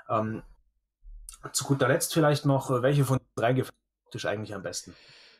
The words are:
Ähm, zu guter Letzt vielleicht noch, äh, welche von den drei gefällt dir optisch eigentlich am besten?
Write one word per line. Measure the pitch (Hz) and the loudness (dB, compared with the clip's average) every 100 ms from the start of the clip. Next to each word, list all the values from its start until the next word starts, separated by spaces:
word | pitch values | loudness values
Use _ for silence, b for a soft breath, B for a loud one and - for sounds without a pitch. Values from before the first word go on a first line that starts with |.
| B | B
Ähm, | 113 110 110 - - _ _ _ _ - - - - - | -2 -2 -6 -12 -20 _ _ _ _ -20 -18 -18 -16 -8
zu | - | -4
guter | - 135 123 | -2 0 2
Letzt | 165 - | 2 0
vielleicht | 165 151 143 | 2 4 4
noch, | 143 135 - | 2 0 2
äh, | 127 | 2
welche | 127 143 | 2 4
von | 127 131 | 2 0
den | - - | -2 0
drei | 113 | 2
gefällt | 127 113 - | 2 -2 -6
dir | _ _ _ | _ _ _
optisch | 107 82 | -8 -4
eigentlich | 104 104 | -4 -6
am | 101 | -8
besten? | 85 - - - B B B | -8 -10 -12 -18 B B B